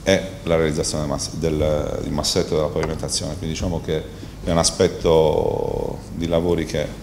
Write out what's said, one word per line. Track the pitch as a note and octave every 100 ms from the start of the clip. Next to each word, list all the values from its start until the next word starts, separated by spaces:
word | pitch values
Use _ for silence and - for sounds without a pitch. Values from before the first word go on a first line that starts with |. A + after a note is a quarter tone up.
e | - F#2+ - -
la | E2 E2
realizzazione | D#2+ D2+ D#2+ D#2
del | D2
mas-, | C#2 - D#2
del, | E2 D#2 D2+ D2+ D2+ -
del | -
massetto | D2 - F#2+ E2+ D#2
della | D2+
pavimentazione. | D2+ D#2+ D#2+ D#2 - E2 D2+
Quindi | E2
diciamo | D#2 F#2 E2
che | - D#2 - - - -
è | F2+
un | E2+
aspetto | E2 - F2+ F2+ F2 D#2+ D#2 D#2+ - - - - - - -
di | - E2
lavori | E2 F2 E2+ D#2
che | - - -